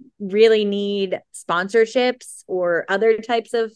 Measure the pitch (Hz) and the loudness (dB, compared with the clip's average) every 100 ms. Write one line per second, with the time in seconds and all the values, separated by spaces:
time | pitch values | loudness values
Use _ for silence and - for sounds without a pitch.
0 | - _ 202 202 220 220 208 202 202 202 | -20 _ -4 4 4 4 0 -2 -4 -4
1 | 190 180 - - - 170 190 226 226 254 | -4 -6 -10 -18 -4 -4 0 2 2 2
2 | 247 247 - - - 185 175 170 - 196 | 0 -2 -12 -20 -8 -4 0 -2 -2 0
3 | 226 214 214 233 220 233 226 | 2 0 0 -4 -2 -4 -4